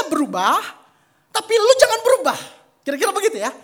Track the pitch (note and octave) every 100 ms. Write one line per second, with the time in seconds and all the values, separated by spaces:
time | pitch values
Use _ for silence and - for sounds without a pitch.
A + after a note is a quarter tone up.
0 | D#4+ D4+ B3+ F#3 G3 F4 - - _ _
1 | _ _ _ - G#4+ A4+ G#4+ C5 B4 A4+
2 | A#4+ C5+ - - - - _ _ - C#4
3 | F#4+ F#4+ G#4 A#3+ A3 -